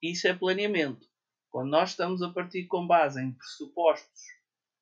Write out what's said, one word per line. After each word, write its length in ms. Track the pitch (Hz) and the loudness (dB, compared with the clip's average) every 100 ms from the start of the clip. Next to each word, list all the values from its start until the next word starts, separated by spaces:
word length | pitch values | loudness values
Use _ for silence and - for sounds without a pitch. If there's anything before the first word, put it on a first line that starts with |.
isso 260 | 160 175 190 | -8 0 0
é 60 | |
planeamento. 720 | 180 185 190 208 185 147 117 _ _ _ _ _ | 2 0 0 0 0 0 -4 _ _ _ _ _
Quando 200 | 127 135 | -8 2
nós 200 | 151 180 | 2 2
estamos 320 | - 175 185 | -2 -4 -2
a 80 | 180 | -4
partir 360 | 180 180 185 180 | -4 -6 -8 -4
com 200 | 180 180 | -4 4
base 340 | 170 147 135 | 4 4 0
em 120 | 131 | -6
pressupostos 880 | 127 - - 143 - 170 151 - - - - _ _ _ _ | -8 -16 -16 -12 2 2 2 -4 -20 -20 -20 _ _ _ _